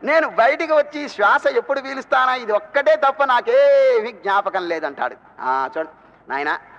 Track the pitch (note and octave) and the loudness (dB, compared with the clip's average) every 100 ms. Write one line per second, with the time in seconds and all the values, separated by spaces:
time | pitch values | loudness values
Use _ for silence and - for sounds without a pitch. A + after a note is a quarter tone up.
0 | B3 D#4 D4+ F3+ A#3 D4+ E4 D#4 D4 D4 | 2 0 0 0 0 2 0 0 0 -6
1 | C#4+ - G3+ C4+ C#4+ C4 - C#4 C4+ C4+ | -12 0 2 2 0 -2 -2 -4 -4 -12
2 | - C4 B3+ B3+ A3+ G#3 - C#4 C#4 D#4 | -2 0 0 -2 -2 -4 -2 -2 2 2
3 | C#4+ C4+ C#4 B3 A#3 B3+ C#4+ C#4 C4+ A#3+ | 2 0 0 0 2 4 6 6 4 2
4 | G#3+ G#3 G3+ G3 G3+ F#3 F3 E3 D#3 C#3 | -2 -8 -2 0 0 -4 -4 -6 -6 -6
5 | B2 A#2 _ - B2+ C3 C3 D#3+ D#3 - | -8 -8 _ -10 -4 -2 -4 -6 -10 -10
6 | _ _ - C3+ D3 E3 - | _ _ -10 -6 -4 -6 -8